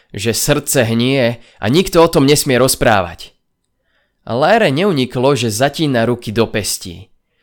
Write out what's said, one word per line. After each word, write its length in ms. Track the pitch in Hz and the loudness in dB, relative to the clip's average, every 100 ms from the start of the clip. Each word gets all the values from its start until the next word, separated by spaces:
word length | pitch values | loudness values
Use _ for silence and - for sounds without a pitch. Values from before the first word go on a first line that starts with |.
| _ | _
že 240 | - 110 | -8 -4
srdce 560 | 104 - 143 139 139 113 | -2 0 -2 0 0 0
hnie 480 | 113 123 139 120 117 | 0 0 0 0 -2
a 280 | - - 110 | -12 -8 0
nikto 320 | 151 185 170 | 0 2 4
o 80 | 165 | 4
tom 160 | 165 139 | 4 4
nesmie 320 | 147 139 123 | 2 2 2
rozprávať.“ 800 | 131 - 127 104 87 85 - _ _ _ _ _ _ _ _ _ - | 2 2 2 2 0 -8 -20 _ _ _ _ _ _ _ _ _ -8
Lyre 480 | 117 151 226 190 | -2 2 2 2
neuniklo, 640 | 135 202 151 123 127 131 139 | 0 0 0 -2 0 0 0
že 160 | 117 | -2
zatína 560 | 104 139 139 151 123 113 | 0 -2 -2 -2 0 0
ruky 240 | 120 - | -2 -4
do 160 | 107 110 | -2 -2
pestí. 640 | 113 95 - 95 87 - _ _ _ | -2 -6 -8 -10 -18 -20 _ _ _